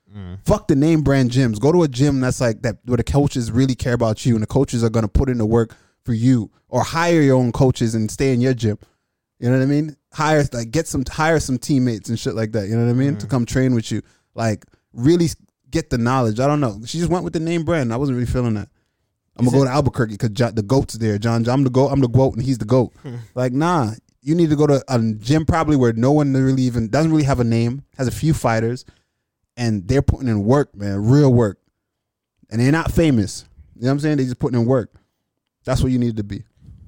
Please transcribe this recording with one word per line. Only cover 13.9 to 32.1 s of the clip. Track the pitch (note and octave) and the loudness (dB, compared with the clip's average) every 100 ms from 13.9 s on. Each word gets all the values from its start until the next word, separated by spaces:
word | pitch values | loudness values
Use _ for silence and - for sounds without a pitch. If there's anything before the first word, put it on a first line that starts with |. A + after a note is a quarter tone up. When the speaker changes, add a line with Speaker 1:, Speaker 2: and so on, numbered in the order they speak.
Speaker 2:
you, | G#2+ - _ _ - | -8 -8 _ _ -6
like, | A2+ G#2 - _ _ | -4 -4 -10 _ _
really | - B2+ F3 E3+ | -2 2 4 2
s-, | - _ _ _ | -2 _ _ _
get | E3 D#3 | -6 -4
the | B2+ | -2
knowledge. | A#2 C3 A#2 G#2+ | 0 2 0 0
I | C3+ | 0
don't | D3 | 2
know. | C3 G2+ A#2 | 0 -4 -10
She | D#3+ | -6
just | E3+ | -2
went | F3+ E3+ | -2 -2
with | |
the | E3+ | -4
name | D#3+ E3+ D#3 | -2 -2 -2
brand. | E3+ B2 | -2 -2
I | A#2 | -2
wasn't | C#3+ B2 | -2 -2
really | B2 | -2
feeling | B2+ B2 | -2 -2
that. | G#2+ - _ _ _ _ _ _ - | -4 -6 _ _ _ _ _ _ -2
I'm | B2 | 2
Speaker 1:
Is | |
Speaker 2:
gonna | C3 | 2
go | C3+ | 2
Speaker 1:
it | |
Speaker 2:
to | C3+ | 0
Albuquerque | C3 - A2+ G#2 | -2 -2 -4 -2
'cause | A#2 | -6
Jo-, | G#2 A#2+ | -2 -2
the | A2 | -2
goat's | G2+ C3+ - | 0 0 -2
there. | A2 A2 G2+ | -4 -2 -2
John, | A2+ A#2 A2+ | 0 0 0
I'm | C3 | 0
the | C3+ | 2
goat. | B2+ C3+ | 2 2
I'm | C#3 | 2
the | B2+ | 2
goat | B2 C3+ - | 2 2 0
and | |
he's | C3 B2+ | -2 -2
the | G#2+ | 2
goat. | B2+ A#2 - | 2 0 -6
Speaker 1:
Hmm. | D3 A#2 A2 | -16 -16 -12
Speaker 2:
Like, | - B2+ | -4 -2
nah. | B2+ E3 F3 A2 G#2+ _ _ | 0 0 0 -2 -6 _ _
You | C3+ E3 | -4 0
need | E3 | 2
to | C#3+ | 4
go | D3 | 4
to | C#3 - | 2 2
a | B2 A2+ | 0 0
gym | G#2+ G#2+ D#3 D#3 | -4 0 0 2
probably | E3 D#3 D3 | 0 2 2
where | A#2+ | 2
no | A2+ B2+ | 2 2
one | D3+ C#3+ | 2 2
really | C3 C3 C3 | 2 2 2
even, | B2+ A#2+ A2+ | 0 -2 -2
doesn't | C3 D#3+ | 0 2
really | D#3 C#3 | 2 2
have | C3 | 0
a | |
name, | A#2 A2+ A#2 C3+ - - | 2 2 0 -4 -12 -6
has | B2+ | -6
a | |
few | - D3+ | -2 -2
fighters, | D3 B2+ A2+ A2+ B2 - _ _ _ _ _ _ - | 0 0 0 -2 -6 -12 _ _ _ _ _ _ -6
and | A#2+ G#2+ F2+ | -2 -2 0
they're | C3+ | 0
putting | C#3 - C3 | 2 -2 -2
in | G#2+ G2+ | -2 2
work, | C#3 C#3 G2+ | 2 0 -6
man, | G2+ G2 G#2+ | -6 -4 4
real | C#3 C#3+ | 4 6
work. | A#2+ A2 F2+ _ _ _ _ _ | 4 2 -2 _ _ _ _ _